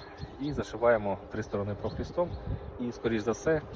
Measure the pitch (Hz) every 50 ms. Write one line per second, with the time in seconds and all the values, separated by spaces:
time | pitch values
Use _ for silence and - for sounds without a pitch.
0 | - - - - - - - - 139 151 139 117 107 - - 110 117 120 120 107
1 | 101 101 95 92 - - - 107 107 - - 101 101 104 101 - - 110 - -
2 | 120 - - - 180 175 - - - - - - - - - - 123 120 - -
3 | - 117 113 110 101 117 107 - - 156 160 151 151 - -